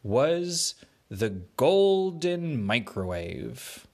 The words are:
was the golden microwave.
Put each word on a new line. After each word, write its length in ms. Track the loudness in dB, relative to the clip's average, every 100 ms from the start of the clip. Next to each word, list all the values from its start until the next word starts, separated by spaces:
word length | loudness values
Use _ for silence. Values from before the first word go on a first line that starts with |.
was 720 | 0 2 4 2 0 -2 -4 -6 -16 _ _
the 320 | -2 -2 -2 -10 2
golden 1080 | 4 6 6 4 0 -2 -2 -2 -2 -2
microwave. 1200 | 0 0 -2 -6 -4 -4 -6 -8 -10 -12 -16 -18 -20